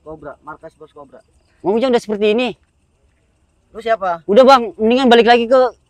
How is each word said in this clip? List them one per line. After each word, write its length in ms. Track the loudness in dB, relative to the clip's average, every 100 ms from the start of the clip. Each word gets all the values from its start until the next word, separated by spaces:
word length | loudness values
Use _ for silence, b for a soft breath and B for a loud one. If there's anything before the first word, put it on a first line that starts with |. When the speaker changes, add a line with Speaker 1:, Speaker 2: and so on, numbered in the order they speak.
Speaker 1:
Kobra, 320 | -20 -20 -20 -20
markas 320 | -20 -20 -20 _
Bos 140 | -20
Kobra. 240 | -20 -20 -20 _ _ _ _
Speaker 2:
Mang 160 | -4
Ujang 160 | -2 0
udah 80 | -2
seperti 320 | -4 -4 -2
ini. 180 | -2 -4 -8 _ _ _ _ _ _ _ _ _ _ _
Speaker 1:
Lu 80 | -12
siapa? 400 | -6 -4 -4 -8
Speaker 2:
Udah, 200 | -2 2 4
Bang, 240 | 4 0 -4
mendingan 320 | -2 0 2
balik 160 | 4 4
lagi 240 | 2 2
ke 80 | 0 0 -4